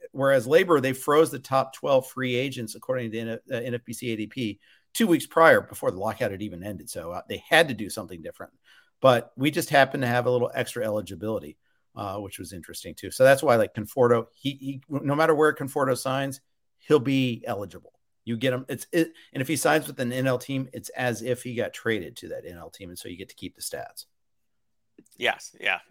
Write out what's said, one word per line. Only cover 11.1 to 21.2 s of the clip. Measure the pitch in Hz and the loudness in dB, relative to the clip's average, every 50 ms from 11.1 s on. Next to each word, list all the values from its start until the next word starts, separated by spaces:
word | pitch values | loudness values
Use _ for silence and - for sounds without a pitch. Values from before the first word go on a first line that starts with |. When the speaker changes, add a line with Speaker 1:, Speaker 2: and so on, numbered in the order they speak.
| 98 82 92 107 110 98 78 76 - _ _ _ _ _ _ _ _ | -10 -8 -6 -6 -6 -6 -8 -10 -16 _ _ _ _ _ _ _ _
Speaker 1:
uh, | - 101 101 95 104 | -10 -8 -8 -6 -8
which | 104 98 - - | -10 -10 -12 -12
was | 95 85 98 | -14 -12 -12
interesting | 90 80 - 85 - - 85 82 | -14 -14 -14 -16 -14 -14 -14 -14
too. | - - 95 | -12 -12 -12
So | - - 131 | 2 6 8
that's | 131 139 131 - | 8 8 6 6
why, | 147 120 | 4 4
like, | 113 107 - - | 4 4 2 0
Conforto, | - 104 - - 135 123 120 120 113 113 - _ | -6 -8 -6 2 4 4 6 6 4 2 -2 _
he, | _ - 135 139 | _ -6 -6 -6
he, | 135 - 135 139 135 - _ | -6 -8 -10 -10 -10 -10 _
no | 151 139 - 139 143 | -8 -4 -2 0 2
matter | 147 160 160 160 | 4 4 4 6
where | 143 156 151 147 | 6 4 4 4
Conforto | - 143 131 - 147 139 131 131 120 | 0 -4 -6 -2 0 0 2 0 0
signs, | - 131 131 135 139 139 131 - _ _ _ _ _ _ _ _ | 0 -2 -2 -2 -2 -4 -6 -10 _ _ _ _ _ _ _ _
he'll | _ - 160 151 | _ 2 4 4
be | 120 139 135 135 131 127 117 107 - | 4 2 2 2 0 0 -2 -4 -6
eligible. | 117 113 98 101 92 85 90 - - _ _ _ _ _ _ _ | -6 -6 -6 -8 -10 -14 -18 -20 -20 _ _ _ _ _ _ _
You | 113 117 | -6 -4
get | 113 117 131 123 | -2 0 0 0
him. | 127 131 - | -2 -4 -6
It's, | 139 127 - - - | -8 -8 -8 -2 0
it, | 170 160 165 - - - _ - | 0 0 0 -4 -12 -20 _ -8
and | 139 131 | -6 -4
if | 131 | -2
he | 160 | -2
signs | 135 - 151 151 156 143 147 | 0 2 2 2 2 0 -2
with | 139 - | -6 -6
an | 131 120 123 | -6 -4 -2
N | 131 131 135 | -2 0 0
L | 127 127 | 0 -2
team, | - - 139 135 131 131 - | -4 -4 -6 -6 -6 -6 -10
it's | 117 - - | -14 -14 -12
as | - - 127 123 117 101 | -8 -4 -2 -2 -2 -2